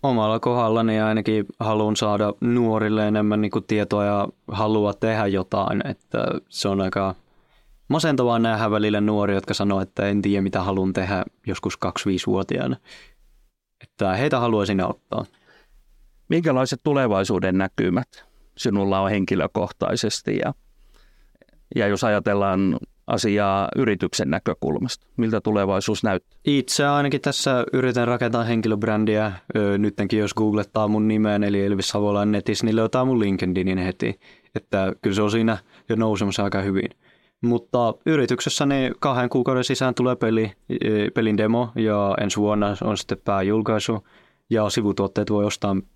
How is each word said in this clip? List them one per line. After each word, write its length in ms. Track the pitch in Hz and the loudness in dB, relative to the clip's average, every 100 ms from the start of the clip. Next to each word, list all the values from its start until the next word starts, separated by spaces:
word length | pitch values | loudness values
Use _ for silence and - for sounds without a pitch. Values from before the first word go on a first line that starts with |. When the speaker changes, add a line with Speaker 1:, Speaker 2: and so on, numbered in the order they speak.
Speaker 1:
Omalla 380 | 175 117 107 113 | 0 2 2 0
kohdallani 600 | - 123 117 113 113 110 | 0 0 2 2 2 2
ainakin 460 | 110 110 104 110 98 - | 0 0 0 0 -2 -6
haluan 360 | 107 107 107 107 | -2 0 2 0
saada 360 | 107 104 104 101 | 0 0 0 0
nuorille 680 | 123 120 117 110 107 110 107 | 0 2 2 2 0 0 2
enemmän 320 | 107 107 107 | 2 2 2
niinku 200 | 107 110 | 0 -2
tietoa 440 | - 107 101 104 | -2 -2 0 0
ja 240 | 101 104 101 - - | 0 0 -2 -6 -12
halua 460 | 101 107 107 104 | -2 0 2 2
tehdä 320 | 98 113 110 101 | 0 -2 0 0
jotain. 600 | 98 90 101 98 101 - | 0 0 -2 0 -2 -4
Että 380 | - _ - - - - | -8 _ -4 -2 -4 -8
se 200 | - 101 | -6 -2
on 120 | 98 | 0
aika 340 | 95 98 95 90 _ _ _ _ _ - _ | 0 0 -4 -4 _ _ _ _ _ -20 _
masentavaa 500 | 147 165 135 123 117 | 0 0 2 2 2
nähdä 320 | 113 110 110 | 2 2 0
välillä 300 | 104 107 104 | 2 2 2
nuoria, 360 | 104 107 101 98 | 2 2 2 0
jotka 180 | - | -2
sanoo, 260 | 101 101 98 | -2 0 0
että 280 | 95 - 101 | -2 -4 -2
en 140 | 101 | 0
tiedä, 200 | 98 101 | 0 0
mitä 200 | 95 98 | 0 -2
haluan 300 | 92 98 95 | -2 0 0
tehdä 320 | 92 92 95 - _ - | -2 -2 -4 -4 _ -8
joskus 300 | 92 95 - | -4 -6 -4
kaksi 320 | 92 - - | -6 -4 -2
viisivuotiaana. 680 | 92 - 98 98 - - 127 - - - _ _ _ _ _ _ _ | -2 0 -2 0 -4 -2 -6 -8 -20 -20 _ _ _ _ _ _ _
Että 360 | - _ 101 95 | -20 _ -2 0
heitä 240 | 143 135 | 0 0
haluaisin 400 | 120 110 98 95 | 0 0 0 0
auttaa. 440 | 90 - _ - - _ _ - _ - _ _ - _ _ | -2 -4 _ -4 -4 _ _ -20 _ -20 _ _ -20 _ _
Speaker 2:
Minkälaiset 480 | 165 165 131 131 135 | 0 2 2 0 -2
tulevaisuuden 760 | - 139 127 98 98 95 95 92 | 0 2 2 2 2 0 2 2
näkymät 680 | 95 - 92 90 - - - _ _ - | 0 0 0 0 -4 -14 -20 _ _ -6
sinulla 440 | 127 101 98 98 | -2 0 0 0
on 100 | 98 | 0
henkilökohtaisesti 1300 | 104 92 95 76 - - - - - 107 - - 104 | 0 0 0 0 -2 -4 -2 -2 -2 -4 -4 -4 -4
ja, 160 | - - _ _ - - - _ _ _ _ _ _ - | -4 -6 _ _ -20 -20 -20 _ _ _ _ _ _ -2
ja 120 | 104 | 0
jos 160 | 101 | 2
ajatellaan 760 | 120 104 107 101 98 95 98 80 - _ - | 2 0 0 0 2 2 0 -2 -6 _ -4
asiaa 640 | 110 110 101 101 98 95 - | -2 0 2 2 0 -2 0
yrityksen 540 | 123 98 90 - 69 | 0 0 -2 -2 -2
näkökulmasta, 760 | 82 - 90 - 76 123 - _ - | -2 -2 -4 -2 -2 -4 -6 _ -4
miltä 240 | 113 110 | -2 0
tulevaisuus 640 | 110 104 98 95 98 107 | 0 0 2 0 -2 -2
näyttää? 340 | 110 95 _ - | 0 -2 _ -6
Speaker 1:
Itse 420 | - 143 123 - 143 | 0 0 0 0 2
ainakin 340 | 143 143 135 | 2 0 0
tässä 440 | - 139 - 127 117 | -2 -2 0 0 0
yritän 360 | 127 127 120 120 | 0 0 0 0
rakentaa 360 | 120 120 117 | 0 0 0
henkilöbrändiä. 880 | 117 117 110 104 107 107 107 107 107 92 _ 107 | 0 0 0 0 0 0 2 2 0 -4 _ -2
Ö, 220 | 101 101 | 0 2
nyttenkin 400 | 104 - 101 107 | 0 0 -2 0
jos 160 | 104 | 0
googlettaa 540 | - 110 104 101 - 107 | 0 0 0 -2 -2 0
mun 200 | 107 107 | 2 2
nimeen, 360 | 107 107 104 | 2 2 0
eli 220 | 101 101 98 | 0 0 0
Elvis 220 | 101 95 | -2 -2
Savolainen 440 | 104 104 101 104 | 0 0 2 2
netissä, 340 | 104 101 104 113 | 0 -2 -2 0
niin 100 | 110 | 0
löytää 280 | 110 127 | 0 0
mun 160 | 131 127 | 0 2
LinkedInin 580 | 104 95 92 92 92 92 | 2 0 0 0 0 -2
heti. 420 | 90 90 117 - - - _ | -2 -4 -6 -6 -14 -20 _
Että 380 | 110 - 101 95 - | -12 -4 -2 -2 -2
kyllä 120 | 110 | -2
se 80 | 98 | 0
on 80 | 104 | 0
siinä 280 | 113 113 107 _ - _ | 2 0 -2 _ -20 _
jo 80 | 110 | 0
nousemassa 480 | 113 101 101 95 | 0 2 0 0
aika 160 | 101 98 | -2 -2
hyvin. 300 | 98 95 - - _ _ _ _ | 0 -2 -2 -8 _ _ _ _
Mutta 540 | 120 120 - 123 117 110 - | -2 -2 0 0 0 -2 0
yrityksessäni 840 | 156 120 123 - - 139 139 131 - | 0 2 0 -2 0 0 0 -2 -2
kahden 280 | 143 123 123 | -2 0 0
kuukauden 360 | 135 123 131 | 0 0 0
sisään 300 | 123 131 131 | 0 0 -2
tulee 220 | 123 131 123 | 0 0 0
peli, 360 | 113 113 110 - _ 127 | 0 0 0 -6 _ -2
ö, 260 | 117 107 104 | 0 0 0
pelin 220 | - 110 104 | 0 0 2
demo 360 | 107 117 120 | 2 0 -2
ja 400 | 117 110 104 101 98 | -2 0 2 0 0
ensi 160 | 101 104 | -2 0
vuonna 400 | 104 104 104 101 | 0 2 0 -2
on 120 | 110 101 | -2 -4
sitten 220 | - - | -4 -6
pääjulkaisu 840 | - 98 95 110 110 110 - 110 - - _ _ _ | -2 0 2 0 0 -2 -2 -4 -6 -20 _ _ _
ja 200 | 113 104 | 0 2
sivutuotteet 600 | 107 104 95 98 - 101 | 0 0 0 0 0 0
voi 140 | 104 | 0
ostaa. 320 | 104 - 101 98 - | 0 -2 -2 -2 -4